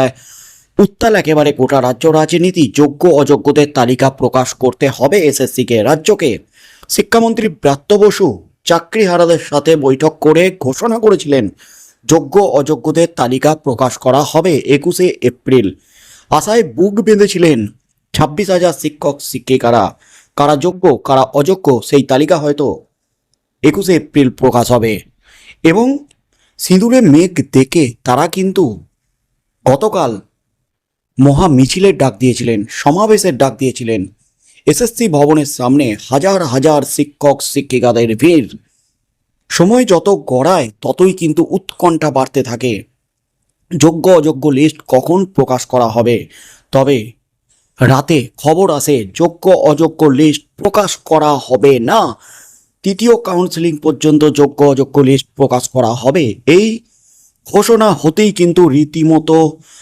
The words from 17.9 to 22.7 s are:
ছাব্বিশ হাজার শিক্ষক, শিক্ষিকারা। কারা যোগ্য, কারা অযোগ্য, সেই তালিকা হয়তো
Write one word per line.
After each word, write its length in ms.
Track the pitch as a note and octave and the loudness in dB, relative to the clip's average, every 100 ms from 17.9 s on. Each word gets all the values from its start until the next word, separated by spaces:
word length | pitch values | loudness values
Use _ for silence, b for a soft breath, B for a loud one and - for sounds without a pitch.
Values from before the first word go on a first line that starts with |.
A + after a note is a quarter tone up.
| _ _ | _ _
ছাব্বিশ 340 | - D3+ D3 G3 | -2 -2 -2 -2
হাজার 240 | F3+ F3 D#3+ | 0 0 -2
শিক্ষক, 340 | D3+ D3 C#3+ C#3+ - | -8 -6 -6 -6 -10
শিক্ষিকারা। 540 | C3 A#2+ C3 A#2+ A#2 F#2+ - b b b - | -12 -2 0 2 0 0 -6 b b b -2
কারা 180 | C#3+ D3+ D#3+ | 0 0 -2
যোগ্য, 180 | F3+ F3+ A#2+ - | 0 0 0 0
কারা 160 | C3 C3 C#3 | 0 0 0
অযোগ্য, 280 | D3 F#3+ E3+ B2 - | -2 0 0 -2 0
সেই 140 | C#3+ - | 0 0
তালিকা 260 | C3 D3+ E3+ | 0 0 -2
হয়তো 240 | D3 D3 C3+ | -2 -4 -4